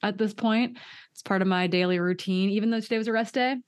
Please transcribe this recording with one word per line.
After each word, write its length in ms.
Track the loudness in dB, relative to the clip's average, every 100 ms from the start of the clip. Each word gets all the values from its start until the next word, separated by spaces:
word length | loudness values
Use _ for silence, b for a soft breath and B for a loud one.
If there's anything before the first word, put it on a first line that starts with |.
at 160 | -4 0
this 160 | -2
point. 440 | 0 0 2 0 -4 B B B
It's 120 | -12
part 180 | -2 0
of 80 | 2
my 180 | 2 2
daily 320 | 2 2 2
routine. 520 | 0 -2 0 0 2
Even 180 | 2 0
though 100 | 0
today 200 | -2 -2
was 100 | 0
a 20 |
rest 220 | 0 0
day 240 | 0 0 0